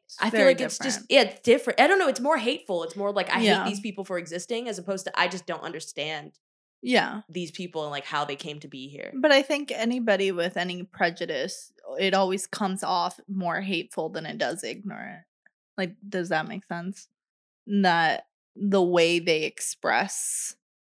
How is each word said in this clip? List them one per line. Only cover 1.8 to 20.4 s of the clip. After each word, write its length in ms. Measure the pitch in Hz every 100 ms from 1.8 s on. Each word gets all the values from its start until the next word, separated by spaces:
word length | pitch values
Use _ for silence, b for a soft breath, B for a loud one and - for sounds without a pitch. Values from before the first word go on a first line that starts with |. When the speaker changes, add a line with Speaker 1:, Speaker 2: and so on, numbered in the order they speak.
Speaker 2:
I 60 | 285
don't 120 | 392
know, 80 | 330
it's 100 | 240
more 160 | 262 311
hateful. 460 | 226 302 - 175
It's 120 | 165 196
more 140 | 202
like, 160 | 202 180
"I 80 | 233
hate 60 | 220
Speaker 1:
Yeah. 200 | 180 190
Speaker 2:
these 140 | 202
people 240 | 220 202 190
for 120 | 180
existing," 480 | 170 175 - 233 247
as 100 | 190
opposed 260 | 175 190 -
to, 120 | -
"I 80 | 180
just 160 | 180 -
don't 140 | 165
understand 760 | 165 160 - - 151 156 151 - _ _ _ _
Speaker 1:
Yeah. 400 | 247 240 185 208 -
Speaker 2:
these 220 | 170 165
people 320 | - 175 160
and, 80 | 151
like, 140 | 143 139
how 200 | 151 147
they 100 | 139
came 220 | 165 147
to 60 | 147
be 180 | 135 135
here." 220 | 143 -
Speaker 1:
But 180 | 269 294
I 80 | 277
think 280 | 277 285 285
anybody 600 | 226 226 254 226 196 196
with 260 | 175 170 180
any 260 | 180 180
prejudice, 920 | 175 - 175 170 165 143 165 - - _ - 131
it 140 | 190
always 340 | 190 190 196 -
comes 360 | - 202 190
off 360 | - 180 170 - -
more 340 | 190 175 165
hateful 480 | 196 170 - - 160
than 160 | 160 156
it 120 | 151
does 240 | 120 170
ignorant. 640 | 110 - 104 - 62 - _ _ _ _ _ -
Like, 180 | 185 - 202
does 200 | 196 175
that 180 | 160 156
make 180 | 185 -
sense? 440 | 170 175 202 - _ _ _ _ _ -
That 600 | 202 190 170 160 - - _ _ -
the 280 | 202 190
way 360 | 180 175 165 175
they 240 | 170 156
express 1120 | 156 - - - - - 190 - - -